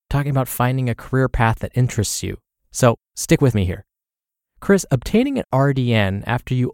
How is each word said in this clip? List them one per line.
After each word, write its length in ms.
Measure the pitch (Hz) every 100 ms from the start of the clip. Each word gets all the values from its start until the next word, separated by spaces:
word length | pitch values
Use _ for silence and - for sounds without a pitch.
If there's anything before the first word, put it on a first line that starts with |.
| -
talking 220 | 139 143
about 160 | 135 123
finding 420 | - 123 131 127
a 60 |
career 340 | 113 - 131 127
path 300 | - 113 113
that 140 | -
interests 480 | 123 123 - 101 -
you. 160 | 95 98 _ _ _
So 240 | - 123 113 _ -
stick 240 | - 160
with 160 | 135 110
me 80 |
here. 200 | 87 - - _ _ _ _ _ _ _
Chris, 260 | - 196 -
obtaining 460 | 123 - 214 277 262
an 60 | -
R 200 | 131 139
D 200 | 135 120
N 300 | 110 98 98
after 300 | - 120 -
you 140 | 127 123